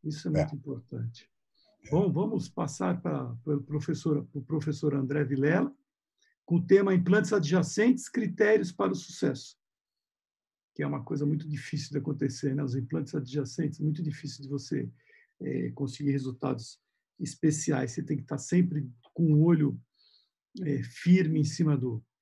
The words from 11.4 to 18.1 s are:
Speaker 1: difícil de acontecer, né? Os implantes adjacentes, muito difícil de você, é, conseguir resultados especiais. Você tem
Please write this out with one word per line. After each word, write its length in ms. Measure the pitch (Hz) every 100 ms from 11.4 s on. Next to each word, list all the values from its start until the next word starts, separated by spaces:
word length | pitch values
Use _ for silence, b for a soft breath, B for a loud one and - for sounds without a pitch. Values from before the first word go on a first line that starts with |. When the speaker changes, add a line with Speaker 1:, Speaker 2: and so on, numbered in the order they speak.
| 160
Speaker 1:
difícil 420 | 147 - 147 -
de 80 | 143
acontecer, 560 | 117 147 143 - 147
né? 80 | 135
Os 140 | 143 127
implantes 380 | 117 160 143
adjacentes, 680 | 127 123 139 123 - 170 -
muito 220 | 151 147
difícil 400 | 156 - 151 120
de 60 | 135
você, 400 | 139 - 147 120 b b b b _
é, 300 | - - -
conseguir 400 | 117 139 - 143
resultados 680 | 139 131 123 139 113 113 - _ _ _ _
especiais. 720 | 175 - 160 151 - 143 131
Você 120 | -
tem 140 | 147